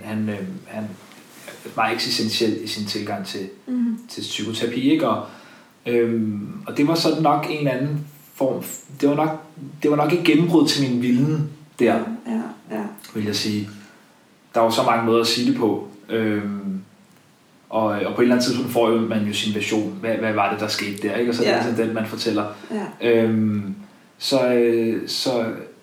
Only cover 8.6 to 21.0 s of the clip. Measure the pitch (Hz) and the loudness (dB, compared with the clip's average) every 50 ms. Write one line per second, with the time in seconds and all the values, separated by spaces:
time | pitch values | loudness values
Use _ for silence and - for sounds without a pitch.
8.6 | - - - - - - 139 - - 143 147 147 156 156 - - - - - - | -6 -10 -12 -14 -16 -18 -6 -2 0 2 2 2 0 0 -2 -4 -10 -16 -18 -16
9.6 | 135 139 - - - 147 147 147 147 156 175 175 160 156 147 151 170 165 165 156 | -16 -16 -8 -2 0 2 2 4 2 2 2 2 4 4 6 6 6 6 6 6
10.6 | 143 - - 143 139 127 123 120 123 123 123 123 143 151 156 151 147 - - - | 6 4 4 2 2 2 0 0 2 4 4 4 4 4 2 0 -2 -2 -6 -12
11.6 | - - - - 123 113 110 113 - 110 113 - - 120 113 113 - - - - | -20 -12 -2 2 2 4 4 2 0 -4 -8 -8 -6 -4 -4 -4 -4 -6 -10 -16
12.6 | - - 107 107 104 104 - - - - - 110 104 104 101 - - 110 104 104 | -14 -10 -8 -8 -8 -8 -10 -14 -16 -10 -6 -4 -4 -2 -2 -2 -2 -2 -2 -2
13.6 | 101 101 - - - - - - - _ _ _ _ _ _ _ _ _ - 120 | -4 -6 -10 -16 -20 -20 -20 -20 -20 _ _ _ _ _ _ _ _ _ 2 2
14.6 | 117 113 113 131 131 131 117 117 117 113 113 117 113 113 - 123 120 127 139 120 | 4 4 4 2 2 2 2 2 4 4 4 4 4 2 2 2 2 2 2 2
15.6 | 117 107 95 - - - - - - - 110 113 110 107 104 104 101 101 101 101 | 2 2 2 0 -4 -10 -14 -18 -10 -4 -2 0 0 0 0 0 -2 -4 -6 -6
16.6 | 95 98 95 95 95 - _ - _ _ _ _ _ _ _ _ _ _ _ _ | -6 -6 -6 -6 -8 -12 _ -20 _ _ _ _ _ _ _ _ _ _ _ _
17.6 | _ - - 110 110 107 104 104 98 95 - - 120 120 120 123 120 131 120 - | _ -6 -2 0 0 0 0 0 -2 -2 2 2 4 4 4 4 2 2 0 -2
18.6 | - 113 117 117 117 110 113 113 113 117 117 107 104 104 101 - - 110 104 104 | -2 0 2 2 4 4 4 4 2 2 0 0 0 0 -2 -2 -2 -2 -2 -2
19.6 | - - 110 107 104 95 95 - - 113 110 - 113 110 107 107 101 98 101 101 | -2 0 0 0 0 -2 -4 -6 -4 -2 -2 -2 0 0 0 2 0 0 0 -2
20.6 | 107 104 - - 104 101 101 98 | -4 -4 -4 -4 -4 -6 -6 -4